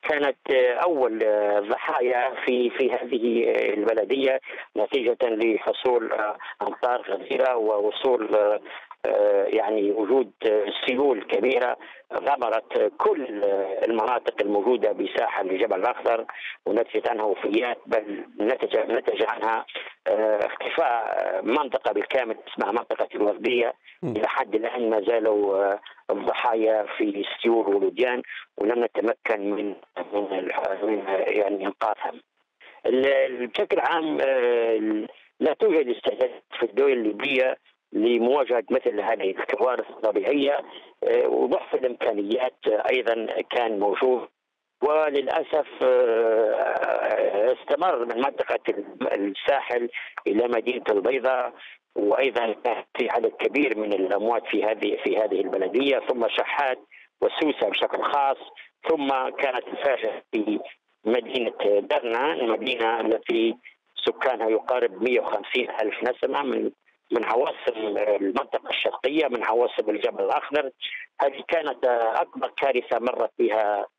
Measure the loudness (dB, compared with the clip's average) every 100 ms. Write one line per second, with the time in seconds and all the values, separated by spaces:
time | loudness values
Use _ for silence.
0 | -2 0 0 -2 2 4 4 4 0 2
1 | 0 2 2 4 4 2 0 -4 -2 0
2 | 2 2 0 -2 0 2 2 2 0 0
3 | -2 0 2 2 2 2 0 0 2 2
4 | 0 0 2 0 -4 -16 -10 -4 0 0
5 | 0 0 0 2 2 2 0 -2 2 2
6 | 0 -4 -4 -6 -12 -8 -8 -2 0 0
7 | -2 -8 -4 0 2 2 2 2 0 0
8 | 2 2 2 4 4 2 -4 -18 -18 -8
9 | 0 2 4 4 2 0 0 0 0 0
10 | 2 2 2 _ 0 2 0 -4 -2 2
11 | 2 2 0 0 2 2 0 -4 -10 -20
12 | _ -4 -2 0 0 -2 -2 0 0 2
13 | 0 0 -4 -2 0 0 -2 -2 0 0
14 | 0 0 -2 -4 0 2 2 2 0 0
15 | -4 -2 -2 -2 -4 -2 0 0 -2 -2
16 | -2 -2 -4 -12 -14 -10 -2 0 0 -2
17 | -2 -2 -2 -2 0 -2 -2 -6 -2 -2
18 | -2 -10 -12 -4 -2 0 0 -2 0 -2
19 | -2 -2 -2 -2 -2 -2 -4 -14 -14 -10
20 | -2 2 2 2 0 -4 -6 0 0 0
21 | -2 -2 -2 -2 0 -2 0 -2 -2 -2
22 | 0 -2 -2 -6 -10 -6 -2 -2 -2 -4
23 | -4 0 0 0 0 0 0 -4 -16 -8
24 | -4 -2 -2 -2 -2 -2 -2 -2 0 0
25 | 2 2 2 2 2 2 2 0 -6 -20
26 | -6 -4 -2 -2 0 2 4 2 0 -2
27 | -2 -2 -6 -2 2 2 4 2 2 0
28 | 0 0 -6 -16 -16 -2 0 2 0 0
29 | 0 0 -2 -2 0 -2 -4 -6 -14 -12
30 | -6 -4 -2 -4 -4 -4 -2 -2 -2 -2
31 | -2 -2 0 2 0 0 -4 -2 -2 -2
32 | -6 -10 _ _ _ _ -20 -4 0 2
33 | 4 2 2 -2 -6 -4 0 0 0 0
34 | -2 0 2 2 2 2 2 2 0 -2
35 | -4 -14 _ _ 0 2 4 4 2 -2
36 | -4 -2 -2 -4 _ -4 -2 2 2 4
37 | 0 -2 -2 0 0 -2 _ _ _ 0
38 | 2 4 4 2 2 0 2 0 0 0
39 | -2 -2 -2 -4 -4 0 2 0 -4 -2
40 | 0 0 2 2 2 0 -4 -16 -20 _
41 | 2 4 4 2 2 0 0 -2 -2 0
42 | -2 -2 0 0 -2 _ 0 0 2 0
43 | 2 0 -2 -4 -2 -2 0 0 0 2
44 | 2 2 -2 _ _ _ _ _ 2 4
45 | 2 0 0 -2 0 -2 -2 0 4 4
46 | 4 4 4 4 4 2 0 -2 -2 0
47 | 0 2 0 2 0 0 -2 0 2 0
48 | -2 -2 -2 -2 -4 -2 -2 -4 -8 -6
49 | -2 0 -2 -2 0 0 0 -4 -4 -8
50 | -12 -8 -2 2 2 0 -2 -4 0 2
51 | 2 0 0 0 -2 -8 -20 -20 _ -2
52 | 2 2 2 2 -2 -2 -2 -4 -6 -4
53 | -2 0 -2 -2 -2 0 0 0 0 0
54 | 0 0 2 0 0 0 0 0 -2 -2
55 | 0 0 2 0 0 0 0 0 2 0
56 | 0 -2 0 0 -2 0 -2 -2 -10 -20
57 | -20 _ 0 2 0 0 -2 0 -2 -2
58 | 0 2 2 0 -6 -20 -20 _ 0 0
59 | 2 0 -2 -2 -2 -2 -6 -2 0 0
60 | -2 -6 _ -2 0 -2 -4 -18 _ _
61 | -2 0 0 -4 -4 0 2 2 2 -2
62 | 0 -2 0 0 -2 -2 -2 -2 0 0
63 | 0 -2 0 0 0 -2 -12 _ _ -6
64 | -4 -2 -2 0 0 0 0 0 0 0
65 | 0 0 0 -4 -4 -4 -4 -2 -4 -2
66 | -4 -2 -2 -2 -2 -2 -4 -6 _ _
67 | _ -4 0 0 0 -2 -4 -4 -4 -2
68 | 0 2 0 -2 -4 -6 -4 -4 -2 -2
69 | -2 0 0 0 0 2 2 0 -2 0
70 | -2 0 0 0 0 -2 -2 -8 -12 -12
71 | -16 _ -2 -2 -2 -2 -2 0 2 2
72 | 2 0 -2 -4 -6 -2 0 0 0 -2
73 | 0 -2 -4 2 2 2 2 0 -4